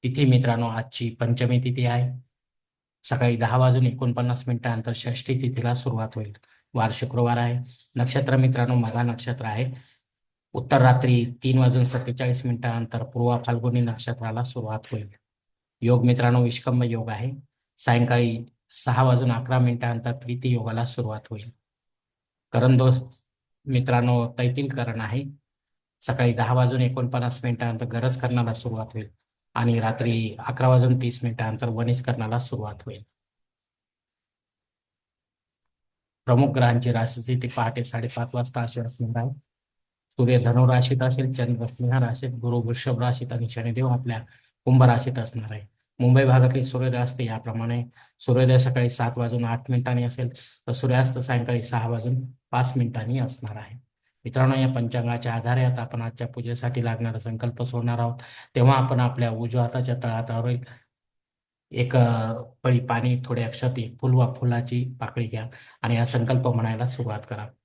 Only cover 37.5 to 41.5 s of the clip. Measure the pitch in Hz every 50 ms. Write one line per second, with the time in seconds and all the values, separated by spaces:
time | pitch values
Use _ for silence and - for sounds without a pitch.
37.5 | - - 117 113 117 123 123 - - 117 113 123 - - 120 123 - 123 123 123
38.5 | - 123 117 117 - 120 113 117 - - 120 110 117 117 117 127 135 - _ _
39.5 | _ _ _ _ _ _ _ _ _ _ _ _ _ - 127 120 127 120 - 120
40.5 | 117 123 127 127 127 123 127 - - 131 127 131 127 - 131 131 131 - 120 117